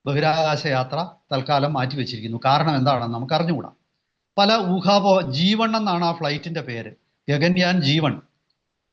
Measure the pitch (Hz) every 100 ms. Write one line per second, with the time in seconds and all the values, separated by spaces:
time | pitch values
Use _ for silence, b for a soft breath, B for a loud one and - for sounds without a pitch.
0 | 139 143 156 160 156 147 156 131 127 147
1 | 180 - _ 135 135 139 143 143 127 143
2 | 120 107 110 117 131 143 160 139 127 127
3 | 117 117 131 156 170 143 - - _ _
4 | _ _ _ - 202 226 185 185 185 202
5 | 196 190 139 131 180 220 226 220 208 175
6 | 170 170 151 151 170 160 127 117 107 -
7 | _ _ - 143 170 180 180 185 139 156
8 | 151 104 - _ _ _ _ _ _